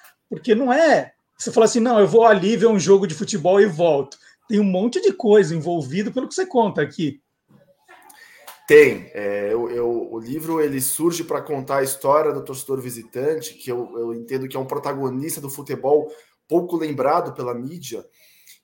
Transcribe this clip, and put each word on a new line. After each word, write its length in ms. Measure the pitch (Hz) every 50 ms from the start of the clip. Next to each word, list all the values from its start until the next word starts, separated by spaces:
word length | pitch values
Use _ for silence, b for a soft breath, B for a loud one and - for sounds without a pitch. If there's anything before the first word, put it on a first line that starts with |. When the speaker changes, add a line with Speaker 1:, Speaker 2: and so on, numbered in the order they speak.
| b b b b _ -
Speaker 1:
Porque 260 | 226 156 - 247 208
não 160 | 226 277 247
é, 440 | 254 302 330 302 233 156 131 - _ _ _ _ _ -
você 120 | - 226
fala 140 | - 214 226
assim, 160 | 220 - 240
"Não, 180 | 220 254 233 208
eu 80 | 196
vou 200 | 156 175 226 233
ali 280 | 226 214 185 175 208 233
ver 120 | 180 214
um 120 | 233 220 190
jogo 280 | 139 175 196 196 202
de 80 | 175 151
futebol 440 | - 202 - 220 170 143 180 190 202
e 40 | 214
volto." 520 | 208 151 156 175 165 147 139 135 - - b b b b b _
Tem 140 | - 214 208
um 40 | 208
monte 360 | 190 180 180 214 254 - 370
de 120 | 381 392 -
coisa 400 | - - 208 208 214 185 151 170
envolvido 580 | 160 143 175 175 165 135 123 147 196 214 240
pelo 160 | - 254 269 -
que 60 | -
você 100 | 381 370
conta 380 | 370 - 240 220 196 - 160
aqui. 400 | 147 147 - - 160 139 - _ _ _ _ _ _ _ _ _ _ _ _ _ _ _ - - - - b b b b b b b b - - _
Speaker 2:
Tem. 440 | - 147 151 147 127 107 95 92 - -
É, 360 | 101 101 101 101 104 101 104
eu, 200 | 110 120 120 120
eu, 420 | 120 120 120 120 117 113 - -
o 60 | 113 113
livro, 420 | 113 120 139 160 160 165 165 160
ele 180 | 151 143 135 131
surge 460 | 127 - - - 156 170 170 170 -
pra 160 | - 147 139
contar 380 | - - 147 135 131 - 139 135
a 40 |
história 520 | 135 135 - - - 135 143 156 156 147 139
do 100 | 135 135
torcedor 380 | - 131 131 - - 135 131
visitante, 720 | 120 127 117 117 107 - - 123 135 151 160 156 - - -
que 180 | - - 131
eu, 180 | 120 120 117 - 104
eu 180 | 117 117 117 117
entendo 320 | 117 117 - 135 131 131
que 100 | 131 131
é 40 | 131
um 60 | 131
protagonista 720 | 131 147 143 - 143 139 135 135 127 123 131 147 160 147 151
do 80 | 143 135
futebol 640 | - 147 139 - 139 120 127 135 147 151 151 B B B B B B B _
pouco 300 | - 151 180 175 175 170
lembrado 560 | 165 160 151 139 127 127 139 160 175 170 147
pela 220 | 139 151 127 123 120
mídia. 500 | 120 123 139 175 175 135 - 165 151 - b b b b b b b b b b b